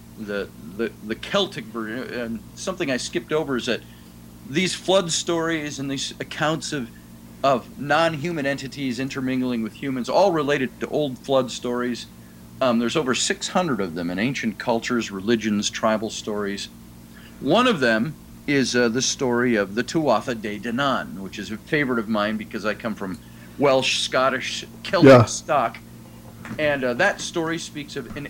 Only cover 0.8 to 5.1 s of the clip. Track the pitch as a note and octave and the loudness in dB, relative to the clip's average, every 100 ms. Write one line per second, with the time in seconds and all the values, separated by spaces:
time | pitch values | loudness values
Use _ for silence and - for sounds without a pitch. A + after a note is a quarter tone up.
0.8 | A2+ - G#2+ A2+ - G3+ F#3 D3+ - A2+ | -6 -6 -8 -8 -2 -2 -2 -4 -10 -8
1.8 | G#2+ A#2+ - A#2+ A#2 A2+ - - - C3 | -6 -6 -8 -6 -6 -6 -10 -12 -8 -4
2.8 | C3+ B2 - E3+ - D#3 C#3+ B2 A#2 G#2+ | -2 -2 -4 -6 -2 -2 -2 -2 -2 -4
3.8 | - - - - - - - C#3 F3+ - | -6 -20 -20 -20 -20 -18 -6 0 0 0
4.8 | - F#3+ F3 | 2 4 4